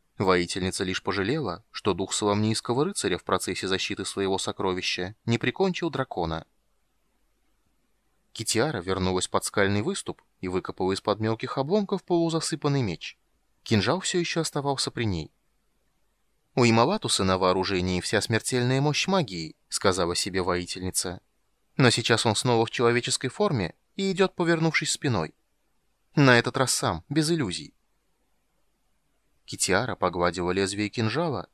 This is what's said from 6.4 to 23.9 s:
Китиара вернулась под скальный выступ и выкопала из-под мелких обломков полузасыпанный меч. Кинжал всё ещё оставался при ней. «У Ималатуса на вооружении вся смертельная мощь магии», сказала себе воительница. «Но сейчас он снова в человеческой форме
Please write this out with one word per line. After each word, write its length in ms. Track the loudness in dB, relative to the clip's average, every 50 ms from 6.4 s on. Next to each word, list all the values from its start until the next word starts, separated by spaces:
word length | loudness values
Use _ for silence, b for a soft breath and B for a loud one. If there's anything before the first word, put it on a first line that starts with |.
| -8 _ _ _ _ _ _ _ _ _ _ _ _ _ _ _ _ _ _ _ _ _ _ _ _ _ _ _ _ _ _ _ _ _ _ _ _ _ -12
Китиара 480 | -8 -6 -2 0 0 0 0 -2 -4
вернулась 480 | -4 -2 -2 0 0 0 0 0 0 0
под 160 | -2 -2 -2
скальный 380 | -2 0 2 2 2 2 0 0
выступ 400 | -2 -4 -6 -6 -10 -10 -12 _ _ _ _
и 80 | -6 -4
выкопала 440 | -2 -2 -4 -4 -4 -2 0 0 0
из-под 280 | 0 0 0 0 0
мелких 360 | 0 -2 -2 -2 -4 -6 -4
обломков 460 | -4 -2 0 0 0 0 0 -4 -6 -4
полузасыпанный 800 | 0 0 0 2 0 0 -2 -4 -4 -4 -2 0 0 0 2 0
меч. 340 | 0 -2 -6 -8 -14 -16 _ _ _ _ _ _ _ _ _ -4
Кинжал 380 | 0 2 2 4 2 0 0
всё 180 | 0 -2 0 0
ещё 220 | 0 0 -2 -2
оставался 500 | -2 -2 -2 -2 -2 -2 -2 -2 -2 -4
при 140 | -2 -2 -2
ней. 260 | 0 0 -2 -4 -6 _ _ _ _ _ _ _ _ _ _ _ _ _ _ _ _ _ _ _ _ _ _ _ _ 0
«У 100 | 4 4
Ималатуса 580 | 6 6 6 4 4 2 0 -2 -2 -2 0 2
на 160 | 2 2 2
вооружении 640 | 4 2 2 2 0 0 -2 -2 0 0 -2 -2
вся 200 | -2 0 0 0
смертельная 600 | 0 0 0 -2 -2 0 -2 0 0 0 0 2
мощь 260 | 2 0 0 0 0
магии», 480 | 0 0 0 0 -2 -4 -8 -10 -10 -12 _ _ -8
сказала 480 | -6 0 0 2 2 2 0 0 0
себе 260 | -2 -4 -2 -2 -2 0
воительница. 800 | 0 0 -2 -2 -4 -8 -6 -6 -4 -2 -2 -4 -4 -6 -10 -14 _ _ _ _ _ _ _ _ _ _
«Но 140 | 4 6 6
сейчас 360 | 6 4 2 2 2 4 4
он 80 | 2 0
снова 320 | 2 2 2 2 2 2
в 40 | 0
человеческой 580 | 0 2 2 2 2 2 0 -2 -4 -4 -4 -4
форме 460 | -2 0 0 0 0 0 -2 -4 -6 _ _ _